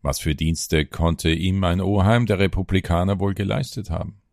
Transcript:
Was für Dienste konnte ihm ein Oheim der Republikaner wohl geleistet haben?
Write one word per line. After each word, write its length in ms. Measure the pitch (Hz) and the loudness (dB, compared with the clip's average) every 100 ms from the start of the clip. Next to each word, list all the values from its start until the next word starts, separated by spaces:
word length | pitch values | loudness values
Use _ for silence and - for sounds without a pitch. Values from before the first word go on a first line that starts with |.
Was 200 | 69 69 | -2 -2
für 140 | - | -2
Dienste 520 | 73 80 82 - 80 76 | 0 0 -2 0 0 0
konnte 440 | - 85 80 85 | 0 0 2 0
ihm 320 | 80 92 95 | 0 0 0
ein 180 | 92 87 | 0 0
Oheim 420 | 92 101 95 120 | 0 2 4 4
der 140 | 117 95 | 2 2
Republikaner 800 | 98 87 95 95 - 87 92 98 | 2 0 0 -2 2 0 2 0
wohl 140 | 98 | -2
geleistet 560 | 98 98 107 139 - 90 | -2 -2 -2 -4 -8 -6
haben? 320 | 82 - - _ | -6 -6 -12 _